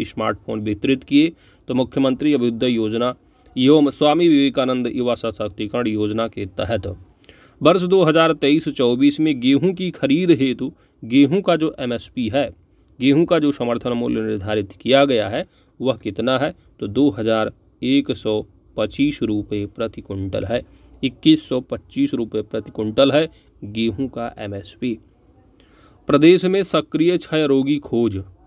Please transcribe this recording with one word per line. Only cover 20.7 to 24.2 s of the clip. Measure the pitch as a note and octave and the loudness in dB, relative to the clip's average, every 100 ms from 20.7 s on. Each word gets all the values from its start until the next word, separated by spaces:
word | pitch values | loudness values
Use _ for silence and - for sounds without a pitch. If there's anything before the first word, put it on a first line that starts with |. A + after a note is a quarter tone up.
| - - - | -20 -20 -6
इक्कीस | C3 - D#3+ D3+ - | -6 0 4 4 2
सौ | B2+ | -6
पच्चीस | - - - C3 C#3+ | -6 -12 -8 -4 -2
रुपये | B2 A2 A2 | -2 -4 -6
प्रति | G#2+ A2+ - | -6 -8 -8
कुंटल | - G#2+ A2 C#3 | -6 -2 2 2
है | D3 D#3+ _ _ - | 2 -2 _ _ -18
गेहूं | G#2 G#2+ A2+ G#2 C3 | -10 -2 -2 -2 -6
का | A#2 | -6